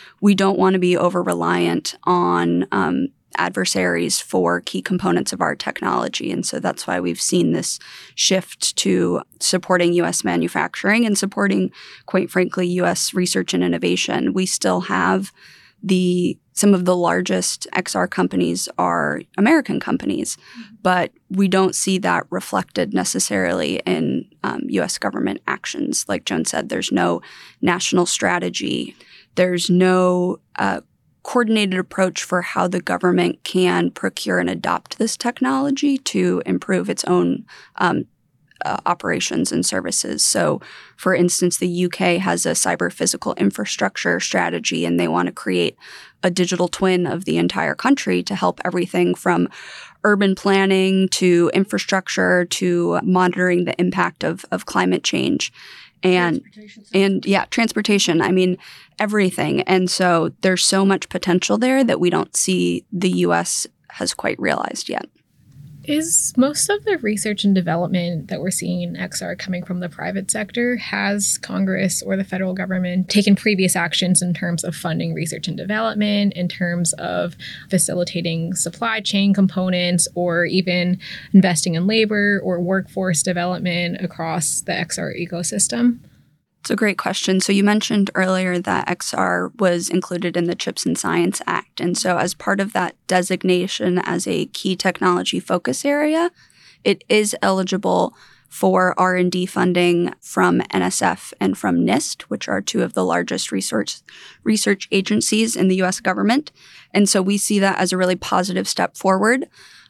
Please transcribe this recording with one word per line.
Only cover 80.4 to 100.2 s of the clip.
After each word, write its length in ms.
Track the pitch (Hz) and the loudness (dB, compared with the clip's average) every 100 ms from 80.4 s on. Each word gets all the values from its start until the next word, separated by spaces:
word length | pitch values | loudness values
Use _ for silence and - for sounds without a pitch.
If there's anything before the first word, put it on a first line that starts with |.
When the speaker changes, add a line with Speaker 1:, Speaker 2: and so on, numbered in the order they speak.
Speaker 3:
even 560 | 170 190 180 180 175 185 - - - | 2 2 0 0 0 -2 -4 -16 6
investing 420 | 196 180 165 185 | 6 8 2 0
in 140 | 165 190 | 0 2
labor 520 | 226 214 214 202 202 | 2 2 2 2 0
or 160 | 185 175 | 0 -2
workforce 600 | 180 190 - 190 185 160 | 0 0 -2 -4 0 0
development 760 | 190 175 180 180 180 175 175 - | 0 0 -2 -2 -2 0 -2 -4
across 600 | 175 - 165 170 - - | -6 -6 -4 -2 -2 -4
the 120 | - | -4
X 280 | - 165 - | -4 -4 -4
R 120 | - | -6
ecosystem? 840 | - 175 170 170 208 - 240 247 233 - - _ _ _ _ | -6 -6 -6 -4 -6 -4 0 0 0 -8 -20 _ _ _ _
Speaker 1:
It's 100 | - | -6
a 60 | 214 | -2
great 200 | 214 180 | -2 -2
question. 440 | - 190 - 190 | -4 -4 -2 0
So 100 | - | 2
you 140 | 196 | 2
mentioned 480 | 202 214 - 214 196 | 2 2 0 0 0
earlier 420 | - 185 185 185 180 | 0 0 0 0 -2
that 320 | 190 185 - | -2 -2 -2
X 240 | 180 - | -6 -6
R 380 | - 185 180 185 - | -2 -2 -2 -4 0
was 300 | 185 175 - | 0 2 0
included 480 | 180 - 175 175 175 | -2 -2 -4 -2 -2
in 80 | |
the 100 | 170 | -2
chips 320 | 180 - - 175 | -2 -6 -4 -2
and 100 | 170 | -2
Science 460 | 185 170 170 - | 0 0 0 0
Act. 360 | - 175 - - | -4 -4 -6 -6
And 180 | 180 180 | -2 0
so 200 | 185 175 | 0 0
as 160 | 180 | -2
part 260 | - - 196 | -4 -2 -2
of 120 | 196 | 0
that 220 | 196 175 - - | -2 -4 -6 -2
designation 920 | 185 180 185 190 180 185 - 185 180 | 0 0 0 2 2 0 -2 0 0
as 240 | - 175 - | 0 -4 -2
a 180 | 165 - | -2 -4
key 300 | - 190 180 | -4 -4 0
technology 640 | 190 175 185 180 185 180 | -2 0 2 2 0 -4
focus 440 | - 180 - 262 | -2 -2 -2 -2
area, 460 | 285 285 302 320 349 - _ _ - _ | 0 2 2 2 0 -4 _ _ -20 _
it 180 | - 196 - | -2 -2 2
is 260 | 214 208 - | 2 2 0
eligible 720 | 196 190 185 190 190 180 180 - - - _ | 0 2 0 0 2 2 0 -4 -20 -20 _
for 460 | - 190 185 185 - | 0 2 4 4 2
R 200 | 185 180 | 2 2
and 160 | 180 | 2
D 120 | 180 | 0
funding 680 | 180 185 180 180 175 175 175 - | -2 0 2 4 4 4 0 -4